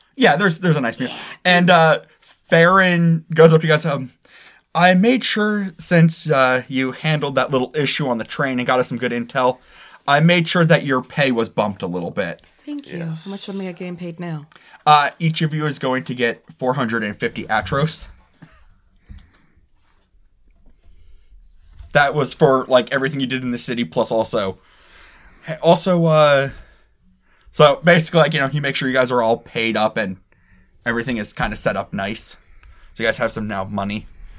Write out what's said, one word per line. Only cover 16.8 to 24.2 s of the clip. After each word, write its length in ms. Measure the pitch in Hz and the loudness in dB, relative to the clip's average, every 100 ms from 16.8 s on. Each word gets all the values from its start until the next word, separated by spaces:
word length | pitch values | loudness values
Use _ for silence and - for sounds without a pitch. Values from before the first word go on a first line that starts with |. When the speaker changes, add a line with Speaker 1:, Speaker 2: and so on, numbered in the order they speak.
| 117 113 | -2 -4
Speaker 1:
and 120 | 104 95 | -6 -6
fifty 260 | 117 113 | -8 -8
Atros. 640 | 101 110 98 139 156 - - - _ _ - _ - _ _ _ - - - _ _ _ _ _ _ _ _ _ _ _ _ _ - _ - - - - _ - _ - - - - | -4 -4 -2 -2 -4 -6 -14 -20 _ _ -20 _ -20 _ _ _ -20 -20 -20 _ _ _ _ _ _ _ _ _ _ _ _ _ -20 _ -20 -20 -20 -20 _ -20 _ -20 -20 -20 -4
That 220 | 147 139 | 0 0
was 180 | 147 127 | 0 -4
for, 320 | - 147 131 - | 2 2 2 2
like, 240 | 127 110 | 0 2
everything 280 | 139 131 139 | -2 -4 -4
you 60 | 127 | -6
did 160 | 131 | -4
in 80 | 127 | -6
the 80 | 120 | -6
city, 260 | - 120 | -6 -6
plus 260 | 117 123 110 | -4 -4 -2
also, 480 | 113 | -2